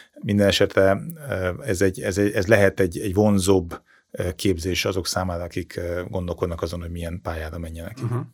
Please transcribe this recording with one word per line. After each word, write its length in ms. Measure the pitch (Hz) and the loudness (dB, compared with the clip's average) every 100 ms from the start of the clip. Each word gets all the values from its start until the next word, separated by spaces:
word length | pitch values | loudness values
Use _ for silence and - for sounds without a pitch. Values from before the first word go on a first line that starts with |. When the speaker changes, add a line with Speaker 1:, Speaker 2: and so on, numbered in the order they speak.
| - - | -20 -8
Speaker 1:
Minden 260 | 107 104 101 | 0 4 4
esetre, 540 | - 101 - 95 98 - 160 139 98 92 87 | 4 4 4 4 4 -2 -10 -6 -2 -2 -4
ez 160 | 113 92 | -2 2
egy, 200 | 98 - | 2 0
ez 160 | 107 95 | -2 0
egy, 140 | 104 | 2
ez 160 | 107 95 | 2 4
lehet 320 | 104 98 - | 6 6 4
egy, 180 | 92 76 | 0 -2
egy 140 | 107 | -2
vonzóbb, 680 | 92 104 98 92 95 87 - _ _ _ - 90 | 2 4 4 4 4 2 -10 _ _ _ -6 -6
képzés 500 | - 101 85 92 87 | -2 -2 0 -2 -2
azok 220 | 107 92 - | -2 -2 -2
számára, 360 | 92 92 87 | -4 -2 -4
akik, 360 | 87 92 85 - 87 87 90 | -6 -8 -8 -8 -6 -6 -6
gondolkodnak 520 | 92 87 85 92 82 | -6 -6 -4 -4 -4
azon, 200 | 85 87 | -6 -6
hogy 100 | 85 | -8
milyen 300 | 85 85 87 | -8 -8 -8
pályára 360 | - 82 80 87 | -8 -8 -8 -8
menjenek. 440 | 82 82 85 - | -10 -10 -12 -8
Speaker 2:
Mhm. 160 | 120 123 160 | -6 -6 -8